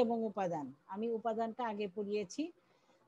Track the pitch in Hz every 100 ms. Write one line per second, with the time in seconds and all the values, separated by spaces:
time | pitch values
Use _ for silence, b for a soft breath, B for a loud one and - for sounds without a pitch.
0 | 233 233 220 202 185 165 135 139 - 196
1 | 233 226 226 220 226 220 240 208 208 190
2 | 202 208 196 - 330 - _ _ _ -